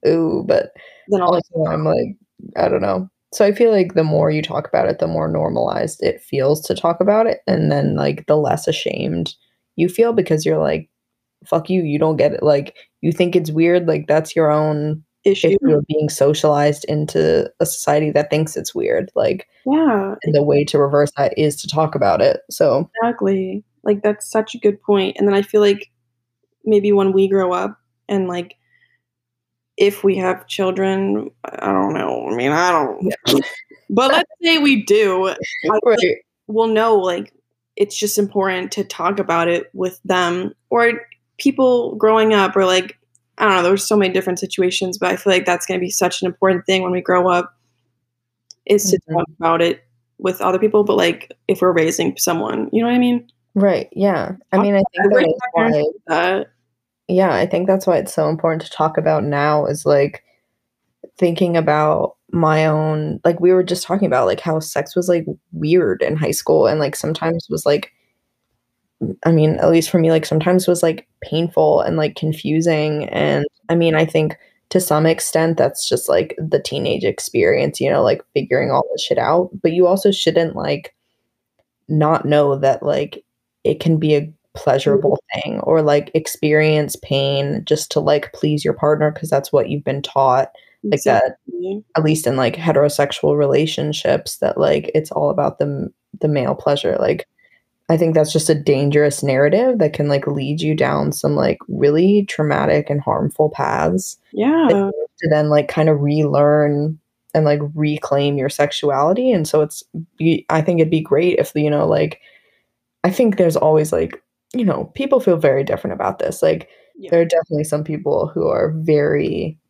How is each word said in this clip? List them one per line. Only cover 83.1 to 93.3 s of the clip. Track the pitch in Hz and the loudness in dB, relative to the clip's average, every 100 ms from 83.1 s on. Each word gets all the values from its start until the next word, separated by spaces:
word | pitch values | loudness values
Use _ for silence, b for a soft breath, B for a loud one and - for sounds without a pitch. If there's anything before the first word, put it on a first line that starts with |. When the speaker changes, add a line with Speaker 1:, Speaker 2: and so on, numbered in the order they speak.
| - _ _ _ _ | -10 _ _ _ _
Speaker 1:
it | - 156 | -4 0
can | 165 160 | 0 0
be | 156 | 2
a | 147 156 - _ | 0 0 -16 _
pleasurable | - - 135 143 - - 143 _ | -6 0 0 2 2 2 -2 _
Speaker 2:
Mm-hmm. | - - | -8 -6
Speaker 1:
thing | 113 | -6
or, | - 160 | 0 2
like, | 151 147 147 | 4 0 0
experience | - - - 151 151 156 151 147 - | -4 -4 -4 0 2 4 2 -2 -8
pain | - 139 139 139 139 147 - | -4 -2 0 -2 -2 -4 -2
just | 156 - | -2 0
to, | - | -2
like, | 151 147 - | 0 0 -2
please | - 156 151 | -4 -2 0
your | 156 | -2
partner | 143 147 151 151 | 0 0 2 0
'cause | 156 156 | -2 -2
that's | 139 139 | -4 0
what | 143 - | 0 0
you've | 147 | -4
been | 143 139 | -4 -6
taught, | 139 139 135 127 - b b b | -4 0 2 2 0 b b b
like, | 208 147 | -4 -2
that | - 107 - - - | 2 2 2 -4 -14
Speaker 2:
Exactly. | - 180 202 214 165 | -10 -8 -8 -6 -2
Speaker 1:
at | |
least | 156 156 120 | 0 0 0
in, | 131 | 0
like, | 120 165 | -2 -2
heterosexual | 165 147 147 143 143 - 151 | 0 2 2 2 -2 0 0